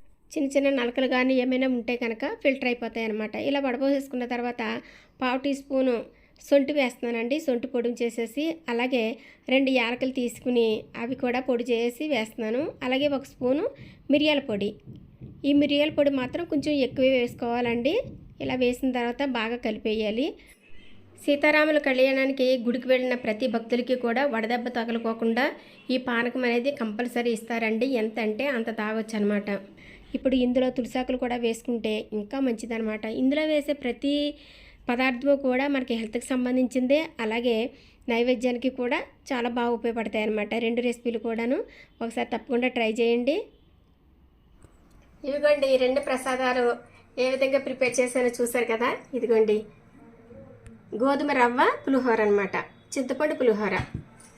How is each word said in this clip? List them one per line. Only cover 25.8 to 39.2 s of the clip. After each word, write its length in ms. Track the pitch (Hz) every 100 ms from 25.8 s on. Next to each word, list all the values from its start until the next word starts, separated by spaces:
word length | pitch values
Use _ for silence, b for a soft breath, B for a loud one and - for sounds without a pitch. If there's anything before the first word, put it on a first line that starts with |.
| -
ఈ 60 | 254
పానకం 480 | 254 233 240 254
అనేది 260 | 247 240 247
కంపల్సరీ 600 | 277 220 214 240 240 240
ఇస్తారండి. 540 | 220 220 233 220 220 262
ఎంత 320 | 247 220 220
అంటే 280 | 214 214 277
అంత 240 | 247 226
తాగొచ్చు 460 | 220 214 220 220 220
అనమాట. 440 | 208 208 208 196 - B B B B
ఇప్పుడు 220 | 269 269 262
ఇందులో 340 | 247 247 254
తులసాకులు 460 | 254 220 262 254 254
కూడా 200 | 226 247
వేసుకుంటే 680 | 233 226 - 233 220 214 -
ఇంకా 280 | 214 208 277
మంచిదన్నమాట. 640 | 269 233 226 226 220 214
ఇందులో 380 | 220 233 262 294
వేసే 300 | 311 302 294
ప్రతి 640 | 285 247 240 277 285 294 285 B B B B -
పదార్థము 480 | 240 262 240 277 277
కూడా 320 | 269 247 285
మనకి 260 | 277 254
హెల్త్కి 320 | 226 220 240 -
సంబంధించిందే, 800 | 254 247 254 254 262 254 285 320 -
అలాగే 500 | 220 226 240 226 247 B B B -
నైవేద్యానికి 600 | 233 240 247 254 247 254
కూడా 340 | 254 240 302 - -